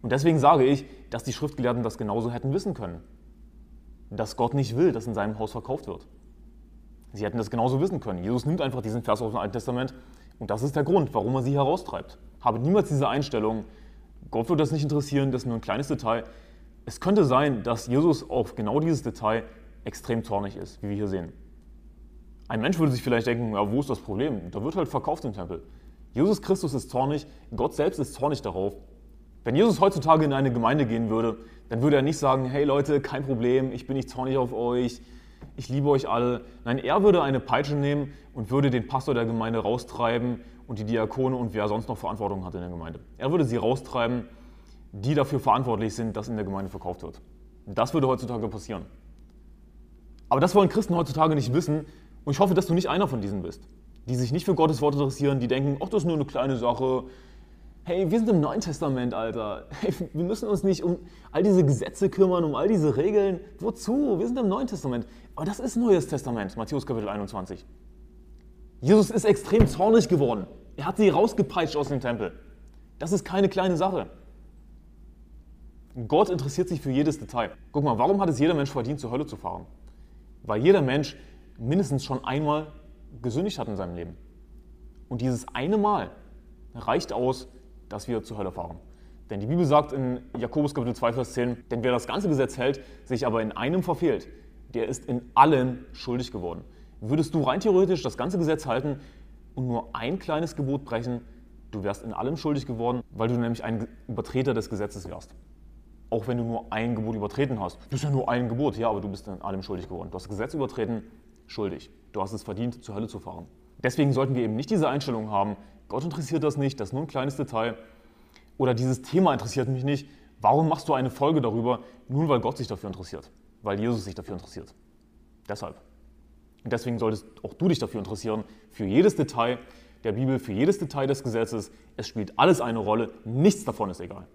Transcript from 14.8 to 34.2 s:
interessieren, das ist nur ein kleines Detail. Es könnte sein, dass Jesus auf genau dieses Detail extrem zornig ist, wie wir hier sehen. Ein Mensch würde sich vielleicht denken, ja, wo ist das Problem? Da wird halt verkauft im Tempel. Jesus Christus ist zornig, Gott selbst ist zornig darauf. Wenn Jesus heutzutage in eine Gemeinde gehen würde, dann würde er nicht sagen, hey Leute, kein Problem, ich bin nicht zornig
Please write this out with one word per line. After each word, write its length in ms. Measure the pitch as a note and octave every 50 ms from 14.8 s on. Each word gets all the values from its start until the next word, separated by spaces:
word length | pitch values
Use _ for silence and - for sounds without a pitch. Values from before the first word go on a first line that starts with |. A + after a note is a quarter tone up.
| C#3+
interessieren, 480 | D3 D3+ D3 C#3+ D3 C#3+ C#3 C#3 C3+
das 100 | B2 B2+
ist 60 | B2 C3
nur 80 | A#2
ein 60 | A2+
kleines 260 | - - G2+ A#2 C#3+ C#3+
Detail. 360 | D#3 - - A2 A2+ A#2 A2+ - - - - - - - - - - - -
Es 160 | - - -
könnte 240 | - F3+ G3+ G#3+ F3+
sein, 380 | C3+ B2+ C3 C#3+ D3 C3+ A2 F2+
dass 240 | A#2 A#2 A#2 - -
Jesus 420 | B2 C3 D#4 E3+ D#3 - - -
auf 260 | - B2+ A2 - -
genau 240 | - A2 G#2 A2 D3
dieses 220 | D#3 E3 D#3+ C3
Detail 420 | - A#2+ - - A2+ G#2+ A2 A#2 A2+ - - - - - - - -
extrem 400 | - - - - - A#2+ A2+ A2+
zornig 320 | - G#2+ G2+ G2+ G2 F#2
ist, 260 | - - F#2+ - -
wie 80 | - G2+
wir 60 | G2+
hier 120 | G2+ G#2+ G2+
sehen. 260 | F#2+ F#2 E2+ E2+ - - - - - - - - - - - - - - - - - - - - - - - -
Ein 140 | A#2+ A2+
Mensch 180 | A2 D3 F#3+ D#3+
würde 120 | D#3+ D3
sich 120 | B2+ A#2+ -
vielleicht 240 | C3 A#2+ A#2 A2+ B2
denken, 260 | A#2+ A#2 A#2+ A2+ G#2+
ja, 180 | G2 G#2 G2+
wo 80 | G#2+ C3+
ist 100 | D3 C#3
das 100 | B2+ G#2+
Problem? 520 | - - G#2 G#2+ C3+ D#3 C3 G2+ E2 F2
Da 120 | - G#2 G#2
wird 120 | C#3 F3
halt 120 | G3 E3 -
verkauft 380 | - C3+ - - D3+ - -
im 80 | C3 G#2
Tempel. 300 | G2 F2+ E2 F2+ E2 - - - - - - - - - - -
Jesus 280 | A#2+ D3 G3 G#3+ G3
Christus 320 | - - G3 F#3+ F#3 D#3 B2+
ist 160 | C3 - -
zornig, 380 | - B2 C3 C#3 D3 C#3+ - - - - - - -
Gott 180 | - B2 B2+ -
selbst 260 | - D3 E3+ F#3+ -
ist 140 | C3+ - -
zornig 280 | - D3 D3 D3+ -
darauf. 340 | - A2 E2+ F#2 F#2+ G2+ - - - - - - - - - - - - - - -
Wenn 120 | A#2+ A#2+
Jesus 240 | D3 G#3+ A#3 F#3+ D3
heutzutage 460 | F#3 G3 G3 D#3+ C3 D#3 D#3+ D#3 D#3
in 80 | D3 C#3
eine 180 | C3+ C#3 C3+
Gemeinde 340 | A#2+ A#2+ A2+ A2+ C3+ D3+ C#3+
gehen 240 | A2+ A2+ A2+ A#2 A2
würde, 280 | A2 A2+ A2+ A#2 G#2+ - - - - - - -
dann 120 | A#2 A2+
würde 160 | A#2 D3+ D#3 C#3
er 40 |
nicht 160 | C3+ D3 D#3+ C#3+
sagen, 280 | D3 C3+ C3 C3+ C3
hey 180 | B2+ C3 C#3+ D3
Leute, 380 | C#3+ C#3 C#3+ C#3 D3 D3 C#3+
kein 220 | C#3+ - - C#3 C#3
Problem, 480 | C3+ C3+ A2+ A#2 B2 B2+ C3 C3 C3
ich 160 | - B2 - -
bin 80 | C3+
nicht 140 | C3+ C3 -
zornig 280 | - -